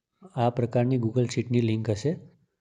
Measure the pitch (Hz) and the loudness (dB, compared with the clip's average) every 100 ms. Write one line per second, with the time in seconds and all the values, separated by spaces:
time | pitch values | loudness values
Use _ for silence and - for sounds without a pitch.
0 | _ _ - 135 120 123 117 123 123 131 | _ _ -10 -2 0 0 0 0 2 0
1 | 113 123 120 - - 120 117 110 113 104 | 0 0 0 -2 0 2 2 0 -2 -2
2 | 143 180 - _ _ _ | -2 -4 -10 _ _ _